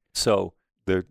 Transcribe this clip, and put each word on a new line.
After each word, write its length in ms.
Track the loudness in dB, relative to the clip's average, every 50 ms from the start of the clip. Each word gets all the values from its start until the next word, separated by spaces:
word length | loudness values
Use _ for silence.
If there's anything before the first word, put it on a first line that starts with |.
| _ _ -8
So 380 | -4 0 2 2 2 0 -4 -8 _ _ _ _ _ _
the 200 | -2 -2 -2 -2 _